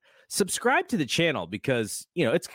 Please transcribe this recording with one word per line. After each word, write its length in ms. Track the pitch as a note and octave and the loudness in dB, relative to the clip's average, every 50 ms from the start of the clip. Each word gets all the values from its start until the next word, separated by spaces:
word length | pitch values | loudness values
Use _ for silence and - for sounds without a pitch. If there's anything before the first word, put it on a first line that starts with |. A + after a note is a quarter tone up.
| _ _ _ _ _ - | _ _ _ _ _ -8
subscribe 600 | - - G3+ F3+ - - - A#3+ C4+ E4+ G4+ - | -2 -2 -2 0 -2 0 2 2 2 2 0 0
to 80 | B3+ | -2
the 80 | F#3 C#3+ | -2 -2
channel 420 | A2 - - E3 E3 C#3 G#2 F2 | 0 0 2 2 2 2 0 -4
because, 600 | E2 G2+ G#2+ - - C3 A#2+ A2 G2+ - - - _ - | -6 -8 -6 -2 0 0 0 0 -2 -6 -10 -12 _ -2
you 100 | F3 D3+ | 0 2
know, 80 | A2+ | 2
it's 160 | C3 E3+ - - - | 2 0 -2 -4 -14